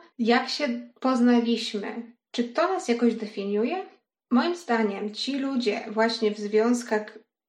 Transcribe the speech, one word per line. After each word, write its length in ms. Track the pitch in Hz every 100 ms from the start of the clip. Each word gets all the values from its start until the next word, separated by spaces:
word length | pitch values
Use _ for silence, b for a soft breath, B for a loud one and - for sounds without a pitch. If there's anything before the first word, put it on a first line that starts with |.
| B -
jak 300 | 220 240 -
się 420 | - 285 240 - _
poznaliśmy, 1120 | 262 247 240 240 226 226 - 208 202 226 - _ _
czy 140 | -
to 280 | 233 - 349
nas 160 | 370 -
jakoś 260 | 233 240
definiuje? 720 | 208 208 - 196 208 254 370 381 - _ _ -
Moim 260 | 247 330 349
zdaniem 580 | - 226 214 196 208
ci 240 | - - 277
ludzie 460 | 269 262 214 208 -
właśnie 400 | 214 226 226 214
w 80 | 208
związkach, 800 | 208 214 233 240 - 214 214 - _ _